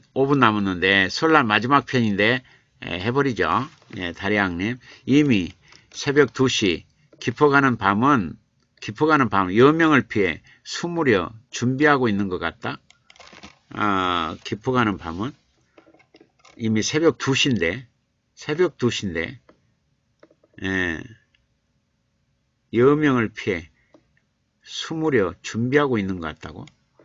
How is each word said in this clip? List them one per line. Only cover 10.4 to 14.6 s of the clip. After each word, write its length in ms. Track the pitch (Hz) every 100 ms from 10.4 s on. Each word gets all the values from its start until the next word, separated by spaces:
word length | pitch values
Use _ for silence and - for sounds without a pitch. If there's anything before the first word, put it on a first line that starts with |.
| - _ -
숨으려 640 | - 175 170 143 98 85 113 _
준비하고 600 | - 123 131 151 135 120
있는 180 | 101 101
것 100 | 90
같다. 420 | 82 - - - _ _ _ _ - - - _ _
아, 680 | - 107 98 92 87 80 85
깊어가는 540 | - 104